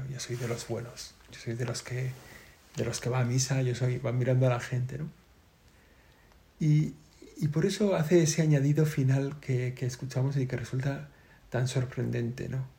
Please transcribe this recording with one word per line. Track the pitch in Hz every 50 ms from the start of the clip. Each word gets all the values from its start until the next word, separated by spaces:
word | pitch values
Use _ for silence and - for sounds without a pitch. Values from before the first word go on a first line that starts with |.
| 135 135
yo | 135 -
soy | - - 120
de | 120 127
los | 117 117 113 -
buenos, | - 117 107 120 - - - - - - - - -
yo | - -
soy | - 117 113
de | 117 127
los | 120 117 - -
que, | - 123 127 131 131 127 - - - - - - - - - - - -
de | - 120
los | 113 - -
que | - 120
va | 123 127
a | 123
misa, | 120 123 131 127 - 139 135
yo | 131 123 120
soy", | 117 127 123 123 127
va | - 127
mirando | 120 127 123 127 127 127 131
a | 127
la | 120 120
gente, | - - 131 123 123 127 135
¿no? | 147 156 - - - _ _ _ _ _ _ _ _ _ - _ _ _ _ _ _ _ - _ _ _ _ - - _ _ _ -
Y, | 165 151 151 151 156 - - - - - - - - - -
y | - 190 139
por | - 160 180
eso | 196 196 - 214 202 185
hace | 170 151 - 180 175 160
ese | 151 - -
añadido | 160 156 151 139 135 143 147 156 156
final | 151 - 147 131 131 135 135 139 139 143 147
que, | - - 131 123 123 123 127
que | - 131
escuchamos | 123 127 - 135 131 - 131 131 139 147
y | 139 131
que | 127 131
resulta | 123 123 - - 131 131 139 139 147 - - - - - - - - - -
tan | - 120 127
sorprendente, | 123 - 135 127 - - - 120 120 120 120 120 117 127 - - -
¿no? | 127 131 131 - -